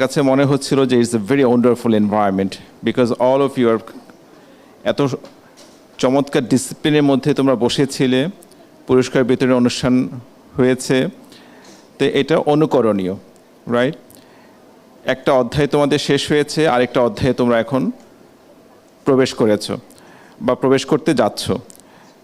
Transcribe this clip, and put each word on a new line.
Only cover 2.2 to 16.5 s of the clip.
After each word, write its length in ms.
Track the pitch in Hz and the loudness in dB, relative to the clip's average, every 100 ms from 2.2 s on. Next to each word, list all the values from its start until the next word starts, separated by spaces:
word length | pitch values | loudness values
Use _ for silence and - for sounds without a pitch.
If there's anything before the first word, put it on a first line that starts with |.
| 101 95 98 - - - 113 | 0 0 -2 -6 -20 -8 -6
because 240 | 113 123 - 127 | 0 -2 0 0
all 140 | 135 139 | 2 0
of 60 | 127 | 0
you 60 | 120 | 0
are, 100 | 113 - - - - - - - - - - 117 | 0 -4 -20 -20 -20 -20 -20 -20 -20 -20 -10 -6
এত 100 | 113 143 127 - - - - - - - - | -2 -2 -4 -12 -20 -20 -20 -20 -20 -20 -4
চমৎকার 420 | 131 135 135 156 120 | 0 0 0 -2 0
ডিসিপ্লিনের 520 | 127 - - 160 151 143 | -2 -2 -6 -2 2 2
মধ্যে 200 | 135 147 135 | 2 0 0
তোমরা 160 | 135 127 | 0 2
বসেছিলে, 560 | 120 - 139 - 135 127 147 - - - - - - | 0 0 -2 0 0 0 -2 -8 -20 -20 -20 -20 0
পুরস্কার 320 | 127 123 143 123 | 2 2 0 0
বিতরণী 260 | 127 131 127 | 0 2 2
অনুষ্ঠান 320 | 120 - 135 127 - 123 - - - - | 0 0 0 0 -2 -8 -18 -20 -18 0
হয়েছে, 400 | 127 127 - 131 151 - - - - - - - - - | 0 0 0 -2 -2 -6 -20 -20 -20 -20 -20 -20 -20 -2
তো 60 | 139 131 | 0 0
এটা 160 | 135 156 - | 0 0 2
অনুকরণীয়, 600 | 147 156 139 113 101 92 101 - - _ - - 120 | 0 2 2 2 0 -2 -6 -12 -20 _ -20 -4 -2
রাইট? 200 | 127 160 - - - - - - - - - - - | -2 -4 -16 -20 -20 -20 -20 -20 -20 -20 -20 -16 -6
একটা 160 | 127 - 139 | -4 0 0
অধ্যায় 280 | 120 147 143 | 0 -2 0
তোমাদের 260 | 147 143 143 - | 0 0 0 0
শেষ 140 | 165 - | -2 0
হয়েছে, 300 | 151 147 | -2 0